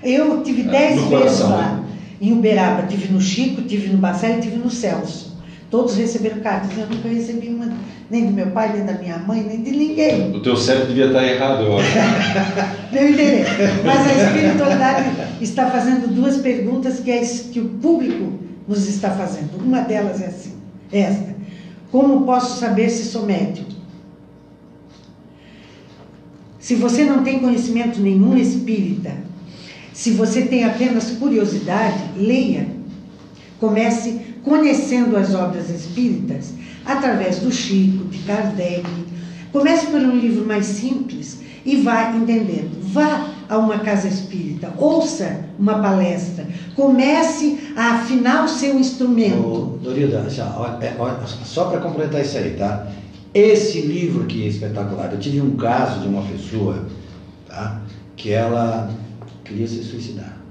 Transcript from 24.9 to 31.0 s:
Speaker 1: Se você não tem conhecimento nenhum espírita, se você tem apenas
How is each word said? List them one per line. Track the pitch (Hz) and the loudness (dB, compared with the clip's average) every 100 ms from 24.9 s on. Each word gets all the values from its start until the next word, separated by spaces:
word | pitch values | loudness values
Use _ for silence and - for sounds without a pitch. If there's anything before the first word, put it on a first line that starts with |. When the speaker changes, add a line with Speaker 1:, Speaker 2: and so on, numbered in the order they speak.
| - - - - - - - - - - - - - - - - - | -20 -20 -20 -20 -20 -20 -20 -20 -20 -20 -20 -20 -20 -20 -20 -20 -18
Speaker 1:
Se | - 240 | -2 2
você | 247 240 294 | 2 4 4
não | 277 | 4
tem | 254 262 | 2 2
conhecimento | 247 233 240 233 233 - | 2 2 0 0 0 2
nenhum | 196 190 247 254 | 2 6 6 6
espírita, | - - - 214 175 - - 139 - - - - - - - | 4 0 0 0 0 -2 -4 -8 -12 -16 -18 -20 -20 -20 -18
se | - 240 | -6 -2
você | 196 220 254 | 2 2 2
tem | - 254 220 | 2 2 2
apenas | 190 247 226 | 2 2 2